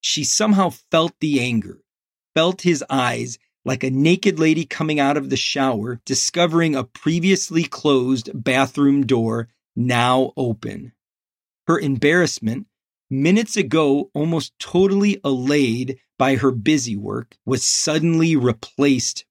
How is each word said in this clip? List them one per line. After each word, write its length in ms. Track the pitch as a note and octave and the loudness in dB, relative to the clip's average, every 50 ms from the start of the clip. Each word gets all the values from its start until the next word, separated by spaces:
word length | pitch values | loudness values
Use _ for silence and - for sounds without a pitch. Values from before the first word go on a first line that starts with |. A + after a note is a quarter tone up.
She 220 | - - - - C#3+ | -4 -4 -4 -4 -4
somehow 460 | - - - G#3+ G#3+ G#3 G3 F#3+ E3+ | -2 -2 0 2 2 2 2 2 -2
felt 440 | - - _ _ - E3 D#3+ E3+ - _ | -2 -8 _ _ 0 0 0 0 -2 _
the 200 | - D#3 C#3+ C3 | -2 0 0 0
anger, 420 | A#2+ B2+ A#2+ A2+ G2+ - - - _ _ _ _ _ _ _ _ _ _ _ | 0 0 -2 -2 -2 -4 -12 -20 _ _ _ _ _ _ _ _ _ _ _
felt 260 | D#3+ D#3+ F3 F#3 F#3 | 0 2 2 0 0
his 220 | - F3 E3+ C#3 - - | 0 0 0 0 -2 -4
eyes 480 | C#3 C3+ B2+ B2 A#2+ A#2 A#2 B2 A#2 - _ _ _ _ _ | -2 0 0 0 -2 -4 -6 -8 -10 -16 _ _ _ _ _
like 200 | A#2+ C3 B2+ - | -6 -4 -4 -2
a 80 | C3 | -2
naked 480 | C3 C3 C#3+ D#3+ F3+ F3+ - G#3 E3+ D#3 | 0 2 4 4 4 4 2 0 0 2
lady 260 | D#3+ D#3+ D#3+ D#3 E3 | 2 2 2 2 -2
coming 340 | - - - D#3 D#3 D#3 D3 | -6 -6 -6 -4 -2 0 0
out 160 | C#3 C#3 C#3+ | 0 0 0
of 140 | D3+ C#3 C3+ | -2 -2 -4
the 80 | C3+ B2+ | -4 -4
shower, 640 | - - - C#3+ C3+ C3+ B2 G#2+ G#2 A#2+ B2 A#2 _ | -4 -4 -2 -2 0 0 0 -2 -4 -6 -8 -10 _
discovering 720 | - C3+ B2 - - - E3+ F3 F3 D#3 E3 E3 D#3+ D3+ | -4 -4 -2 -2 -4 0 0 0 2 2 2 2 2 0
a 80 | C3+ B2 | -2 -4
previously 800 | A#2+ _ - - D3+ D#3+ E3+ E3 F#3+ F#3+ - - - D#3+ E3 E3+ | -8 _ -6 -2 -2 0 0 2 2 2 2 0 -2 -2 -2 -2
closed 680 | - - - - D3+ C#3+ C3 B2 B2+ C3+ B2 A2+ - - | -2 -8 -4 0 2 4 4 4 2 -2 -2 -2 -8 -12
bathroom 720 | C3 A#2 - B2+ C3 C3+ B2+ - - C#3+ C#3 C#3 C#3+ C#3 | -6 -2 0 2 2 0 0 0 2 2 4 4 2 2
door 420 | A#2+ C3+ A#2+ A2+ A2+ A2 A#2 A#2 A#2 _ _ _ _ _ | 2 2 0 2 0 -2 -4 -6 -8 _ _ _ _ _
now 580 | - A#2+ B2 B2 A#2+ A#2+ B2 B2+ C3 C3 - - | -4 -2 0 0 0 2 2 2 2 0 0 -2
open. 560 | - C3+ A#2+ A2+ G#2 - A2 G2+ - - A#2+ _ _ _ _ _ _ _ _ _ _ _ _ _ _ _ - | -4 -2 -2 -4 -4 -6 -12 -12 -12 -14 -18 _ _ _ _ _ _ _ _ _ _ _ _ _ _ _ 0
Her 120 | E3 E3 | 0 0
embarrassment, 880 | D3 D3 C#3 A#2+ - D3 D#3+ F3+ F3 D3 - - - A2 A#2 C3+ - _ _ _ _ _ _ _ _ _ | 0 -2 -2 2 2 2 4 4 2 0 -2 -4 -6 -6 -6 -6 -10 _ _ _ _ _ _ _ _ _
minutes 460 | C3 C3+ C#3 D#3+ F#3 G#3+ A#3 A3 - | -4 0 2 4 4 2 2 0 -2
ago 540 | G#3+ F#3+ A#2 B2+ D#3+ D#3 C#3+ C#3 C#3+ C#3+ - _ | -4 -2 0 0 2 2 2 2 0 -2 -4 _
almost 440 | D3 D3 E3 E3 D#3+ C#3 - _ _ | -4 -4 -2 -2 -4 -4 -6 _ _
totally 600 | - - - F3 F#3+ G3 G3 G3 G3+ G#3 G3 - _ | -18 -4 0 2 2 4 4 2 2 2 0 0 _
allayed 760 | C#3+ C3+ B2+ B2+ C3+ C#3+ D3 C#3 B2 A2+ A#2+ B2+ B2+ C3+ _ _ _ _ _ | -2 -2 0 0 0 2 2 2 2 0 -2 -4 -6 -8 _ _ _ _ _
by 160 | C3 C3+ C3+ | 0 0 2
her 160 | A#2+ C3+ C3+ | 2 2 0
busy 460 | B2 A#2 G2+ D3 D#3 D3 B2 A#2+ G#2+ G2+ | 0 0 0 0 0 0 0 -4 -8 -8
work, 400 | G#2 G#2 G2+ A#2 A#2 _ _ _ _ | -8 -8 -8 -10 -10 _ _ _ _
was 180 | - C3 B2 - | -4 -4 -2 -2
suddenly 720 | - - - - - D3+ D#3 D3+ E3+ E3 D#3+ D#3+ E3 D#3+ | -2 -2 -2 -2 -2 -2 0 0 2 2 2 2 2 2
replaced 880 | C#3+ A#2+ B2 A2+ - - - _ - C#3 C#3+ C#3 B2+ A#2+ - - - - _ | 2 2 0 -2 -2 -8 -18 _ 0 2 2 2 2 -2 -6 -8 -10 -14 _